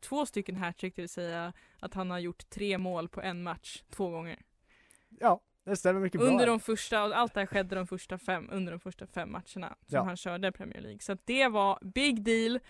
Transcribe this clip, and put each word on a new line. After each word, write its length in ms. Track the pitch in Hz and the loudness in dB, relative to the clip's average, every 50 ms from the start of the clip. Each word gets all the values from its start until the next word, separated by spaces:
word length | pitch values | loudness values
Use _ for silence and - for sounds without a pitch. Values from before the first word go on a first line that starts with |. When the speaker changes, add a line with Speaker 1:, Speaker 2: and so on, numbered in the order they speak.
Speaker 1:
två 240 | - - 269 294 294 | -10 -4 -2 -2 -2
stycken 300 | - - 214 196 - 185 190 | -2 -2 -4 -4 -4 -4 -4
hattrick, 380 | 185 170 175 - - 185 - | -4 -4 -4 -6 -8 -8 -8
det 60 | - | -8
vill 80 | 175 175 | -10 -10
säga 440 | - - 175 170 170 170 170 175 185 - - _ _ _ | -8 -8 -6 -6 -6 -6 -6 -8 -10 -14 -20 _ _ _
att 140 | - 196 - | -12 -8 -6
han 180 | 196 185 180 | -6 -4 -4
har 80 | 180 180 | -4 -4
gjort 300 | 175 175 170 - - - | -4 -6 -8 -10 -14 -16
tre 280 | - - 202 202 185 185 | -8 -4 -2 -2 0 0
mål 320 | 185 185 180 170 165 170 | -2 -2 -2 -4 -4 -6
på 120 | - 202 | -8 -8
en 220 | - 190 175 175 175 | -6 -6 -6 -6 -6
match 400 | 175 170 170 - - - - - _ | -8 -8 -8 -12 -14 -16 -16 -16 _
två 200 | - - 196 180 | -6 -4 -4 -4
gånger. 300 | 170 165 165 170 160 - - _ _ _ _ _ _ _ _ _ - _ _ _ 220 - | -4 -6 -8 -10 -12 -14 -16 _ _ _ _ _ _ _ _ _ -20 _ _ _ -4 4
Speaker 2:
Ja, 220 | 240 233 175 - - _ _ _ _ | 6 6 6 6 2 _ _ _ _
det 100 | - 202 | -4 -2
stämmer 240 | 180 - 185 185 190 | 2 4 4 4 4
mycket 200 | 190 185 - 175 | 2 0 4 6
bra. 60 | 233 262 | 6 8
Speaker 1:
Under 180 | 262 240 247 240 | 8 8 6 6
de 120 | 233 220 | 4 4
första, 440 | - - 220 208 - - 233 214 208 | 2 0 -2 -2 -2 0 2 2 2
och 140 | 214 208 226 | 2 4 4
allt 160 | 240 226 - | 2 2 2
det 60 | 208 | 0
här 80 | 196 190 | -2 0
skedde 280 | - 202 190 185 190 | 0 0 0 0 -2
de 120 | 190 185 180 | -4 -4 -4
första 300 | 190 185 - - 185 185 | -6 -8 -8 -8 -10 -6
fem, 320 | - - 185 170 - - | -4 -2 -2 -2 -4 -4
under 200 | - 196 185 175 | -4 -4 -4 -4
de 80 | 170 175 | -6 -8
första 280 | - 190 180 - 196 190 | -10 -12 -12 -12 -14 -10
fem 240 | - 180 170 175 | -8 -8 -6 -6
matcherna 360 | - 180 180 - - 196 175 170 - - _ - | -8 -10 -12 -12 -12 -10 -10 -10 -12 -14 _ -2
som 80 | 139 | 0
Speaker 2:
Ja. 80 | 139 127 | 0 2
Speaker 1:
han 140 | 190 175 180 | 0 -2 -4
körde 300 | - 185 175 175 190 190 | -6 -6 -4 -2 -2 -2
i 40 | |
Premier 300 | 185 - 190 - - - | -2 -4 -8 -12 -12 -12
League. 180 | - - 208 214 | -12 -12 -14 -10
Så 120 | - - | -8 -6
att 140 | 196 185 _ | -8 -6 _
det 220 | - 240 262 269 254 | 0 2 4 4 4
var 320 | 220 214 196 196 196 - | 4 4 4 4 2 0
big 420 | - 190 190 247 277 294 254 220 202 | -4 -4 0 2 2 2 2 2 2
deal. 360 | 226 226 226 226 226 240 254 - - | 2 4 4 4 2 0 -2 -4 -10